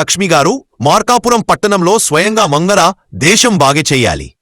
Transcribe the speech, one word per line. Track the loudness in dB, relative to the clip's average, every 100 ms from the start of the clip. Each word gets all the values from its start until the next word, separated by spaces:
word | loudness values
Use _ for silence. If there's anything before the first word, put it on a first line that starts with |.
లక్ష్మి | 0 -2 0
గారు | 0 0 -4 _ -4 0
మార్కాపురం | 0 2 0 0 -2 0
పట్టణంలో | -2 0 0 2 0 0
స్వయంగా | 0 0 0 0 0
మంగర | 0 2 2 -2 _ -2 0
దేశం | 2 2 2
బాగే | 2 0 -2
చేయాలి. | 0 0 -4 -10 _